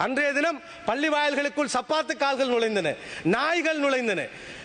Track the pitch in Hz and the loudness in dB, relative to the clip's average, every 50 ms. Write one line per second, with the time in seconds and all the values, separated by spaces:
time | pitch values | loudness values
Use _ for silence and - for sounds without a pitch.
0 | 170 226 262 277 294 285 277 285 294 339 311 254 - - - - - - 226 277 | -2 0 0 2 0 2 2 2 0 0 -2 -4 -8 -16 -16 -6 -4 -2 0 0
1 | 302 311 294 294 294 294 285 269 285 285 285 294 294 240 - 247 - - 311 311 | 2 2 2 2 2 2 2 0 0 0 0 -2 0 0 0 -2 0 0 0 0
2 | 302 320 311 - 285 277 277 240 269 247 247 233 226 220 214 196 165 147 123 - | 0 0 -2 0 0 0 2 2 2 2 2 2 2 2 2 0 0 0 -2 -4
3 | - - - - - 160 208 247 285 320 339 349 302 320 320 302 285 277 262 254 | -8 -12 -10 -2 0 2 2 4 2 2 2 2 2 0 0 2 2 2 2 2
4 | 240 220 190 160 127 104 - - - - - - | 2 0 -2 -2 -4 -6 -10 -14 -16 -14 -14 -14